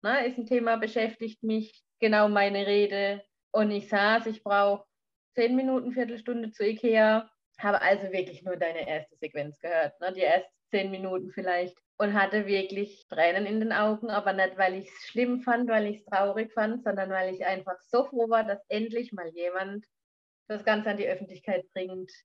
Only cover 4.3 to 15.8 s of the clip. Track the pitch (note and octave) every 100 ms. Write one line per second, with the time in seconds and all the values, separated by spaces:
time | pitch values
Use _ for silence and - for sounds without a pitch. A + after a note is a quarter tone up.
4.3 | A3 G#3 G3+ G3+ G3+ - _ _ _ _
5.3 | - A#3+ B3+ C4 C4 B3 B3 A#3 A#3 A3+
6.3 | A#3+ A3 - G#3 A3 B3 A3 G#3+ A3 A3
7.3 | _ _ _ G3+ G3+ F3 G3 G3 F#3 F#3
8.3 | D#3+ F#3 F3 E3+ E3 D3 D#3 D#3 _ D#3
9.3 | D3+ D3 D3 E3 E3 D3 - F3+ F#3 E3
10.3 | F3 F#3 _ _ G3+ G3 F#3+ F#3+ F#3 F#3+
11.3 | - F#3 F3 F3+ - _ _ G#3 G3+ G3
12.3 | G#3 G3 G3 F#3+ G3 G#3 - _ D#3+ E3
13.3 | F3+ G3+ G#3+ A3 F#3+ G#3+ G#3+ A#3 G#3 G3+
14.3 | F#3+ F#3+ F#3+ F#3+ F#3 - - - - B3
15.3 | B3 B3 A#3+ B3 A3